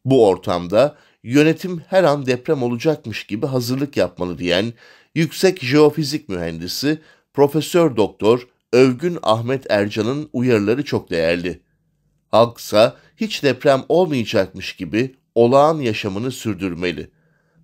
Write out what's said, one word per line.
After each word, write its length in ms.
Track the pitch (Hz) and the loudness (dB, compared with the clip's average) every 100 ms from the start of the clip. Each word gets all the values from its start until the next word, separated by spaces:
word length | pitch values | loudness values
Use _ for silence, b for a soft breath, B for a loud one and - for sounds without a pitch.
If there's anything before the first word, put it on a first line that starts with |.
Bu 240 | 127 131 107 | 0 4 6
ortamda 680 | 90 - 87 87 101 143 b b b | 4 -2 -4 0 2 2 b b b
"Yönetim 560 | 110 131 151 156 185 175 | -2 2 2 0 -6 -10
her 260 | - 190 | -2 2
an 220 | 170 143 131 | 2 2 -2
deprem 360 | 127 - 151 | -4 -2 -2
olacakmış 640 | 120 120 156 151 120 104 | -2 -2 -2 -4 -6 -12
gibi 220 | - 104 143 | -10 -8 -4
hazırlık 500 | 131 117 131 143 113 | -4 -4 -4 -4 -2
yapmalı." 420 | 90 - 90 82 | -4 -4 -8 -6
diyen 340 | 87 87 113 117 b b b | -2 0 -2 -6 b b b
yüksek 500 | 151 165 - 190 185 | -4 -4 0 0 0
jeofizik 640 | 123 147 151 147 147 147 - | 0 4 4 2 -4 -6 -8
mühendisi 680 | 90 85 82 85 - 139 156 b b b | -6 -6 -8 -10 -6 -4 -4 b b b
Profesör 600 | - 143 156 147 170 165 113 | 0 2 2 -2 0 2 2
Doktor 520 | 101 - 101 123 - _ _ | -2 0 2 2 -2 _ _
Övgün 460 | 120 131 123 175 175 | 4 4 2 -4 -4
Ahmet 440 | - 110 117 135 135 | -2 -2 -2 -6 -2
Ercan'ın 600 | 104 104 107 107 139 151 | 0 0 -2 -4 -4 -6
uyarıları 520 | 127 123 113 101 113 | -2 2 2 2 -2
çok 260 | 143 113 - | -2 -6 -4
değerli. 520 | 87 82 87 87 80 _ _ _ _ _ _ _ | -2 0 -2 -4 -10 _ _ _ _ _ _ _
Halksa 680 | 107 117 - - 104 120 b b b | 2 2 0 -2 2 2 b b b
hiç 260 | 220 - | -8 -2
deprem 420 | 143 123 156 135 - | -2 0 0 0 0
olmayacakmış 880 | 160 180 139 107 110 95 92 - - | 0 0 -2 -2 -2 -2 -6 -14 -12
gibi 380 | 87 101 131 - _ | -6 -4 -4 -8 _
olağan 440 | - 120 135 147 160 | 2 4 6 4 2
yaşamını 520 | 127 104 107 95 123 | -2 -4 -6 -6 -8
sürdürmeli. 800 | 123 113 95 95 85 90 76 78 _ _ _ _ _ | -8 -8 -6 -6 -4 -6 -6 -12 _ _ _ _ _